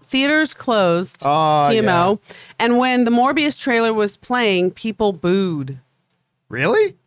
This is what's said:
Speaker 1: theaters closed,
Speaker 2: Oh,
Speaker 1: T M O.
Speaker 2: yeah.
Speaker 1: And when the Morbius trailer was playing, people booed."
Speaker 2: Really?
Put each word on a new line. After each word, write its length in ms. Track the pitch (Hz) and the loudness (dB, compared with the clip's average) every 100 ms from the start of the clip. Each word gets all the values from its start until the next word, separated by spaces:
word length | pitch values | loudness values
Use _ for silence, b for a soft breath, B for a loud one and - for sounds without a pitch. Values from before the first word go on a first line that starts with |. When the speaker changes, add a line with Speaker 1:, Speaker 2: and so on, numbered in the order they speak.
Speaker 1:
theaters 500 | _ 262 277 311 311 | _ -2 0 0 -2
closed, 680 | - - 220 180 170 185 - | -4 -2 0 2 0 -4 -6
Speaker 2:
Oh, 440 | 143 151 156 151 143 | -2 2 2 2 2
Speaker 1:
T 100 | 226 | 2
M 100 | 208 | 2
O. 320 | 175 180 208 B | 2 2 0 B
Speaker 2:
yeah. 60 | B B B | B B B
Speaker 1:
And 180 | 233 240 | 0 2
when 240 | 254 247 | 2 2
the 60 | 233 | 2
Morbius 480 | 240 262 254 294 - | 2 2 0 -2 -2
trailer 340 | 269 233 226 | -2 0 0
was 240 | 220 208 - | 0 -2 -4
playing, 540 | - 247 226 185 180 | -6 -2 0 0 0
people 420 | - 220 208 208 | -4 -8 -2 -2
booed." 680 | 170 175 190 185 156 135 131 _ _ _ _ _ _ _ | 0 -2 0 -2 -4 -8 -12 _ _ _ _ _ _ _
Speaker 2:
Really? 460 | 117 147 427 415 - | -4 0 0 0 -4